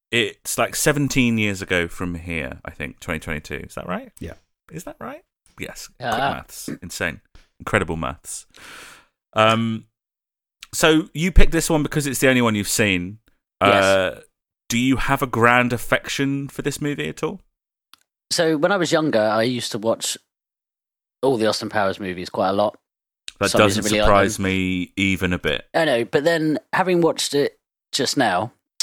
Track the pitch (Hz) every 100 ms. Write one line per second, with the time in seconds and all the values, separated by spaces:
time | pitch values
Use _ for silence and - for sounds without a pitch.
0 | _ 120 101 - - - 110 - 151 147
1 | 139 139 120 113 107 95 95 90 85 -
2 | 87 85 87 82 67 - - - 78 -
3 | - 80 85 76 - 71 - - - 214
4 | 262 - 85 - _ _ _ 156 285 -
5 | - 302 _ _ _ - - - - -
6 | 120 113 139 73 - - - - 87 -
7 | 87 - _ - _ - - 107 87 82
8 | 69 69 - - - - - - - -
9 | _ _ _ - 110 113 113 113 - _
10 | _ _ _ _ _ _ - - 165 156
11 | - 147 180 - - 165 - 160 139 156
12 | 143 123 135 127 117 107 98 - 104 92
13 | 90 107 _ _ _ - 98 101 95 98
14 | 90 58 - _ _ _ - 117 127 127
15 | - 135 135 117 117 123 123 120 - 131
16 | - - 139 139 139 - 147 - 147 139
17 | 151 160 156 190 _ _ _ _ _ _
18 | _ _ - - 160 156 180 202 165 165
19 | 156 110 107 107 117 123 - 110 110 -
20 | - - _ _ _ _ _ _ _ _
21 | _ _ 135 120 107 104 110 107 98 95
22 | 98 90 87 - 95 98 104 - _ _
23 | _ _ - - 98 110 104 104 104 107
24 | 104 101 98 107 98 95 92 92 87 -
25 | 98 95 92 87 80 69 - 160 156 120
26 | 110 151 151 170 156 147 - - 185 175
27 | 160 127 - 143 139 - _ _ _ -
28 | 127 - 113 90 113 - _ -